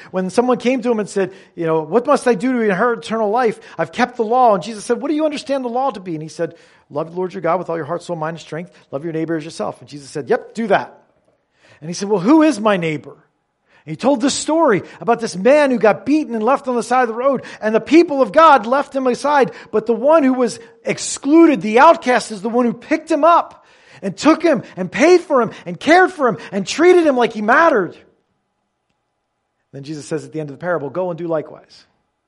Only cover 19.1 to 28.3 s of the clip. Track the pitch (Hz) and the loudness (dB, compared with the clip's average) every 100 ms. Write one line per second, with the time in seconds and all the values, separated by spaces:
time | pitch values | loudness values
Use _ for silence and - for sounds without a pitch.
19.1 | 233 277 294 226 - - 214 220 226 262 | -2 0 2 0 -4 -6 -4 -2 0 2
20.1 | 330 262 254 240 - - _ - 151 - | 4 4 2 -2 -4 -16 _ -8 -6 -8
21.1 | - 277 320 330 262 202 220 302 311 254 | -8 2 6 6 4 0 6 6 6 2
22.1 | 247 - 214 208 226 240 202 - 311 320 | 0 -2 -8 -4 0 -2 -4 -4 -4 -2
23.1 | 311 311 339 - - _ _ _ - 196 | 2 4 4 2 -10 _ _ _ -10 -10
24.1 | - 277 311 330 262 - - 185 185 302 | 0 2 2 2 0 -4 -10 -8 2 4
25.1 | 359 349 277 220 - - 175 - 349 359 | 4 4 0 0 -4 -12 -6 2 4 4
26.1 | - 262 180 - 196 180 - 339 359 320 | 2 -2 -2 -6 -8 -6 2 4 4 4
27.1 | 254 233 214 208 269 330 254 175 - _ | 2 0 -2 2 4 4 2 -2 -8 _
28.1 | _ _ | _ _